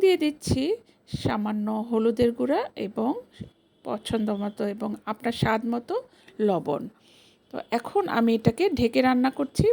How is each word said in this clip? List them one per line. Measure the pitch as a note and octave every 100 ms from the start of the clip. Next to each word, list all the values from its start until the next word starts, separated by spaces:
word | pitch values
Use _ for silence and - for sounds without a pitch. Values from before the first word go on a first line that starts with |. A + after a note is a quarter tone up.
দিয়ে | F#4+ F4+
দিচ্ছি | D4+ D4 - C4 C#4+ A4+ - _ _ -
সামান্য | - A3+ G#3 G#3+ G#3 A3 A#3
হলুদের | A3+ A3+ A3+ A#3+
গুঁড়া | A#3 B3 D#4+ C5 -
এবং | G3 G#3 A3 G#4 C5 - - _ _ _
পছন্দ | - G#3+ - A3+ G#3+
মতো | G3+ G3+ G3+ G#3
এবং | G#3 G#3+ - -
আপনার | G#3+ A#3+ A#3
স্বাদ | A3+ A3 A#3
মতো | A#3+ A#3+ A4 - _ - -
লবণ। | G#3+ F3 C#3+ D3 - - _ _ _ _ _
তো | - -
এখন | A#3 - G4+ F#4+ A#3
আমি | A#3
এটাকে | A3+ A3+ A3+ F#4+
ঢেকে | D#4 A#3 C4
রান্না | B3+ B3+ B3+
করছি। | C4+ C#4 - G#4